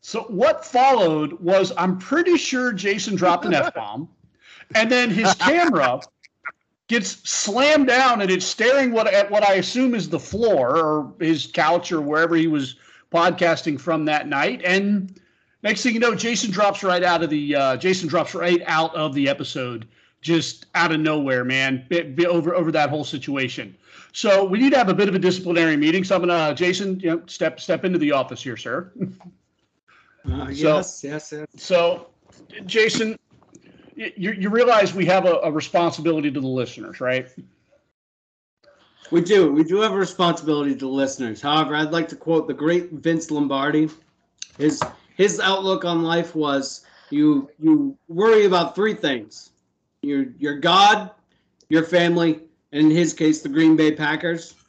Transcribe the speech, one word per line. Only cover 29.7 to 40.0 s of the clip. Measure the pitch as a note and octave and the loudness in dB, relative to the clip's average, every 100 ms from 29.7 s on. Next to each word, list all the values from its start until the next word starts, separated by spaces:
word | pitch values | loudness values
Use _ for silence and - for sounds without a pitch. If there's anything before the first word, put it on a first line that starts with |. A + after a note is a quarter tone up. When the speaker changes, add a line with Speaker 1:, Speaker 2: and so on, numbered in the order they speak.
| _ _ _ _ _ - | _ _ _ _ _ -8
Speaker 3:
Uh, | C3 C3+ | -8 -6
Speaker 1:
So, | |
Speaker 3:
yes, | C#3 D#3 D3+ C#3 - | -2 2 2 -2 -12
yes, | C#3 D3+ - | -12 -12 -12
yes. | D3+ D3+ - | -16 -16 -18
Speaker 1:
so, | - F3+ E3+ F3 - _ _ _ - - | 0 2 2 -2 -10 _ _ _ -20 -18
Jason, | F#3 A3 A3 - A3 A3 _ _ _ - _ _ - - | -4 0 0 0 -4 -6 _ _ _ -20 _ _ -20 -14
y-, | A3 - | -14 -8
you, | F#3 | -8
you | G#3 F#3+ | -4 -2
realize | A3 B3 A3+ G3+ | 2 4 6 4
we | F#3 E3+ | 2 2
have | F#3+ | 4
a, | F#3 E3 | 4 2
a | E3 | 0
responsibility | D3+ C#3+ F3+ E3+ - D#3+ D#3+ D3 | -4 -2 0 0 -2 -2 0 -2
to | C#3 | -4
the | C3 | -4
listeners, | B2+ A#2 - G2+ F#2 | -4 -6 -8 -18 -8
right? | B2+ B2+ B2+ - - _ _ _ _ _ _ _ _ _ _ _ _ _ _ _ - | -4 -4 -6 -18 -20 _ _ _ _ _ _ _ _ _ _ _ _ _ _ _ -2
Speaker 3:
We | E3+ | 0
do. | E3+ G#3 E3 | 4 4 4
We | C#3+ | 4
do | D#3+ F#3+ | 2 2
have | A3 | 0
a | |
responsibility | F#3+ | 0